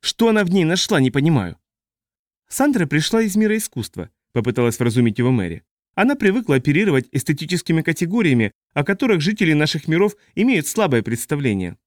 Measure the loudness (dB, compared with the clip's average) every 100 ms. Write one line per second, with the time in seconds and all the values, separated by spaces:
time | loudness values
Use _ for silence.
0 | -8 0 2 2 2 2 2 0 0 2
1 | 2 2 2 2 -2 -10 _ _ _ _
2 | _ _ _ _ _ -2 0 0 0 0
3 | 0 0 0 2 0 0 -4 -8 -10 -10
4 | -14 _ _ -4 -2 0 0 0 0 2
5 | 0 2 0 0 -2 -8 _ _ _ -2
6 | 0 2 0 0 0 0 2 2 2 0
7 | 0 -6 -4 -4 -2 -6 0 -2 0 -2
8 | -2 0 2 2 0 _ _ -4 -2 -2
9 | 0 0 0 0 0 2 0 -2 -2 0
10 | 0 -2 _ -2 0 0 -2 -2 0 0
11 | 0 -6 -4 -4 -2 -2 -4 -10